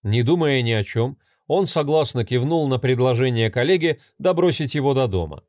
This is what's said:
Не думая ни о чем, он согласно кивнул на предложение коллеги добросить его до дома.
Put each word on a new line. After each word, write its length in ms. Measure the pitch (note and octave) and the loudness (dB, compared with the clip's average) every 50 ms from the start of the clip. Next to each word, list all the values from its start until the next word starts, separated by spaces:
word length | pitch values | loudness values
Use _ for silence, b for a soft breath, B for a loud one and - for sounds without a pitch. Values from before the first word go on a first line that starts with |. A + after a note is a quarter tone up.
| - | -2
Не 200 | G2+ G#2 A#2+ A#2+ | 0 0 0 2
думая 380 | A#2+ E3 F3 E3 D3 C#3 C3 | 2 2 2 2 0 0 0
ни 100 | A#2+ A#2 | 0 0
о 120 | A#2 A2 G2+ | 0 -2 -2
чем, 340 | - - A2+ A#2 C3 C#3 _ _ _ _ _ _ | -2 -2 -2 -2 -2 -4 _ _ _ _ _ _
он 180 | _ C#3+ F#3 G3 | _ 0 0 0
согласно 580 | - - E3+ D3+ C#3+ D3+ D#3 D3+ A#2+ - B2+ A2+ | 0 -2 -2 0 2 2 0 0 0 -2 -4 -4
кивнул 440 | - B2 B2 A#2+ C#3+ E3+ E3 D3+ | -2 -2 -2 0 0 0 0 0
на 120 | C#3 C3 B2 | 0 -2 0
предложение 720 | - B2+ B2+ A#2+ B2+ C3 B2 A#2 C3 C3 A#2+ A2+ A2+ A2 | 0 0 0 2 2 2 2 2 0 0 2 0 0 0
коллеги 480 | A2 B2 B2 D3+ F#3+ F3+ D#3+ E3 D3+ b b b b b | 0 0 0 2 0 2 2 -2 -2 b b b b b
добросить 540 | - F#3+ F#3 E3 E3+ F3+ D3+ - D#3 B2+ - | -2 0 2 2 2 2 2 0 -4 -4 -2
его 200 | D3+ C3 C#3 C#3 | -2 0 0 2
до 140 | C3 C3+ | 2 0
дома. 360 | A#2 F#2+ F#2 E2+ D2+ D2 D2+ _ | 0 0 -2 -4 -4 -10 -16 _